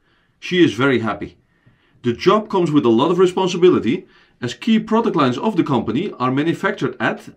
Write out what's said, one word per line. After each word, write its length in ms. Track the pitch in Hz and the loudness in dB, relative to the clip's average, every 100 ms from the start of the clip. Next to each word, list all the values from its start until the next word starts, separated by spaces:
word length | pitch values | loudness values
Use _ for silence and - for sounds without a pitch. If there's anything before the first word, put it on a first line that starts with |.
| _ _ _ _ | _ _ _ _
She 260 | - 180 | -4 2
is 80 | 156 | 2
very 280 | 101 139 120 | 2 0 0
happy. 360 | 110 101 90 _ _ _ _ _ _ _ | -2 -6 -10 _ _ _ _ _ _ _
The 100 | 120 | -6
job 360 | 117 180 214 214 | 0 2 0 0
comes 220 | 190 165 | -2 2
with 160 | 147 120 | 2 4
a 20 | |
lot 220 | 113 156 | 2 2
of 80 | 175 | 2
responsibility, 880 | 180 185 185 180 175 120 101 156 - _ _ - | 2 2 -2 2 4 4 0 -4 -8 _ _ -10
as 140 | 120 | -10
key 240 | - - 220 | -6 0 0
product 380 | - 220 220 170 | 2 0 0 0
lines 200 | 131 123 | 0 0
of 200 | 220 180 | -2 -2
the 80 | |
company 480 | 147 123 98 117 202 - | 0 0 -2 -4 -4 -4
are 120 | 127 | -4
manufactured 680 | 135 160 - 196 - 135 - | -2 -2 -2 -4 -4 -6 -4
at 300 | 120 214 - | -6 -6 -14